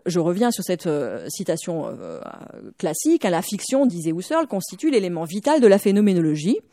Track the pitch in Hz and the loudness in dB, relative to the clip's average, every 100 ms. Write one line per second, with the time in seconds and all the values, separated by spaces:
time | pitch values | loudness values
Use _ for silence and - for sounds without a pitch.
0 | - 175 165 175 240 226 190 175 170 147 | -2 0 0 2 0 0 -4 -4 -2 -2
1 | 120 95 95 - 180 165 - 165 - - | -2 -6 -8 -8 -4 -4 -4 -6 -6 -10
2 | 87 82 - - - - 104 - 175 160 | -12 -14 -14 -16 -18 -18 -20 -6 -6 -2
3 | 311 330 208 170 - 202 - 269 277 175 | 0 2 2 0 -2 -6 -2 2 2 0
4 | 160 160 185 320 320 196 - 185 311 254 | -4 -4 -2 -2 -2 -4 -8 -4 0 0
5 | 185 170 160 196 277 311 233 196 208 196 | 0 -4 -6 -4 2 6 8 8 4 4
6 | 208 185 160 151 160 403 - | 4 4 2 0 0 -2 -4